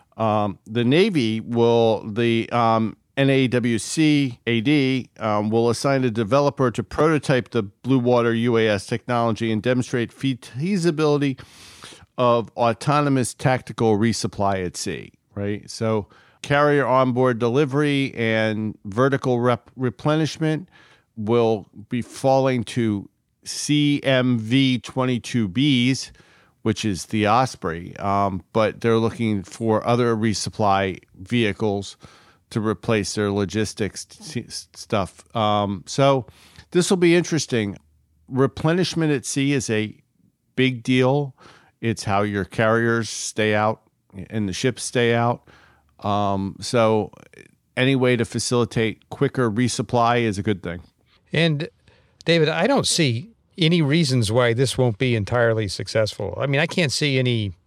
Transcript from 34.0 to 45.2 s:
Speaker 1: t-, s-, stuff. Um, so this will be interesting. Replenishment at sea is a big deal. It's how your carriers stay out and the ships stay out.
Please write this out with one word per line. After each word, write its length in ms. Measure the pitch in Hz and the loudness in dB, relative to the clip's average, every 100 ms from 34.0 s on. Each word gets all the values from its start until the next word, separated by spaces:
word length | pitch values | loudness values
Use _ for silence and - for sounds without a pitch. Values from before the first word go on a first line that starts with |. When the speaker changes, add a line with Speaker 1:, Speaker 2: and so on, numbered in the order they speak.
| - | -16
Speaker 1:
t-, 400 | - - 127 - | -20 -12 -12 -10
s-, 220 | - - | -14 -16
stuff. 600 | - - 107 92 - - 117 | -20 -4 -4 -4 -8 -10 -2
Um, 480 | 107 104 101 95 - | 0 0 0 -4 -6
so 400 | - 139 135 - - - - - | 0 2 2 -2 -14 -20 -20 -4
this 180 | 175 170 | -2 0
will 60 | 190 | 2
be 200 | 175 170 | 4 4
interesting. 600 | 160 160 - 120 101 - _ _ _ _ - | 2 -2 -2 -2 -2 -6 _ _ _ _ -6
Replenishment 840 | 131 135 - 156 180 170 170 156 | 0 0 0 0 0 0 0 0
at 140 | 139 - | 0 -2
sea 260 | 143 139 | -2 0
is 180 | 143 - | 0 0
a 240 | 107 107 - _ _ _ _ _ - | -2 -4 -8 _ _ _ _ _ 0
big 260 | 131 123 | 0 0
deal. 540 | 127 127 127 143 139 - - - _ _ | 0 2 2 2 -2 -10 -20 -20 _ _
It's 240 | 113 107 107 | -4 -4 -2
how 160 | 101 | 0
your 240 | 104 101 90 | 0 -2 -4
carriers 640 | - 110 113 117 117 107 | 0 2 2 2 0 -2
stay 440 | - - - 107 | -8 -8 -2 0
out 280 | 104 107 110 _ _ _ 95 - | 2 0 -4 _ _ _ -18 -8
and 180 | 110 101 | -4 -4
the 60 | |
ships 300 | 87 131 - | -2 -2 -4
stay 300 | - 127 117 | -4 0 2
out. 360 | 117 | 2